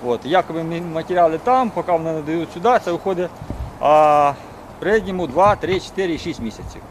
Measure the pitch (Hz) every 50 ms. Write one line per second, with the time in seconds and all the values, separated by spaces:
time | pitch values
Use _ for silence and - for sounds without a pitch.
0 | 117 123 120 110 - 127 165 185 170 175 160 165 165 160 170 170 175 175 160 160
1 | 160 - 180 180 170 160 160 160 - 247 254 254 247 220 - 180 160 - 175 165
2 | 160 165 160 156 147 151 160 170 165 156 - 175 170 233 247 - - 185 175 165
3 | - 196 190 175 180 170 - - - - - - - - - - - 143 151 156
4 | 156 151 147 147 147 143 139 - - - - - - - - - - 175 214 220
5 | 190 185 190 180 175 139 123 160 190 208 202 190 - 156 190 180 - - - -
6 | 196 175 160 147 - 175 156 - 120 110 - - - - - - - -